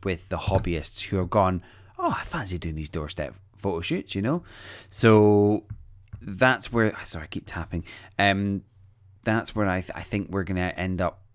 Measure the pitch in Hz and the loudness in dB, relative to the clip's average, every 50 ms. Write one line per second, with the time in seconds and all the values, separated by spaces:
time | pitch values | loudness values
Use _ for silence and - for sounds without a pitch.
0 | - 98 90 85 - - 92 82 - 98 95 92 - 90 85 78 71 - - - | -4 -4 -4 -4 -6 -8 -8 -4 -2 0 0 2 2 0 -4 -4 -4 -8 -8 -8
1 | - - 101 92 92 87 - 107 95 92 92 85 - - - - - - - - | -6 -4 -2 -2 -2 2 2 4 4 4 2 -2 -6 -10 -20 -20 -20 -20 -10 -4
2 | 339 320 190 - - - - - 208 95 90 82 - 85 78 78 76 73 - 82 | -2 -2 -2 -2 -6 -6 -6 -6 -6 -4 -6 -6 -6 -6 -6 -6 -8 -6 -6 -8
3 | 76 76 - - 73 64 - - - _ _ - - 98 85 85 87 - 160 190 | -8 -6 -6 -8 -8 -8 -10 -16 -20 _ _ -6 -6 -4 -4 -4 -4 -4 -4 -4
4 | - - - 98 101 123 156 175 - - - - - - - - - - - - | -4 -6 -4 -2 0 0 -2 -2 -4 -10 -20 -20 -18 -18 -18 -18 -18 -12 -4 4
5 | - 113 110 107 107 104 104 104 104 104 104 98 - - - - - - - - | 6 8 8 10 8 8 8 8 6 4 4 0 -2 -8 -16 -16 -16 -20 -20 -20
6 | - - - - - - 95 92 127 127 131 127 - - 120 117 110 107 - - | -20 -20 -18 -16 -14 -12 -2 2 2 2 2 2 -4 -2 0 2 2 2 0 -4
7 | - - - 82 78 - - - - - - 87 80 - - 85 - - - - | -12 -12 -10 -12 -12 -10 -10 -10 -10 -8 -8 -8 -8 -6 -6 -8 -8 -8 -16 -20
8 | - - - - 101 101 98 98 101 101 98 95 - _ _ _ - - _ _ | -20 -16 -2 2 4 4 4 2 0 0 -2 -2 -6 _ _ _ -20 -20 _ _
9 | _ - - _ - 117 110 113 - - - 107 104 95 90 92 87 - - - | _ -20 -20 _ -2 0 0 0 -2 -4 -2 0 0 0 0 -2 -4 -6 -10 -12
10 | 87 - - 101 92 - 90 98 90 92 92 90 90 87 - - 92 92 92 87 | -8 -4 -4 -4 -4 -2 -4 -4 -2 -2 -2 -2 -2 -2 -4 -4 -4 -4 -2 -2
11 | 90 85 - - - - _ | -2 -2 -4 -6 -20 -20 _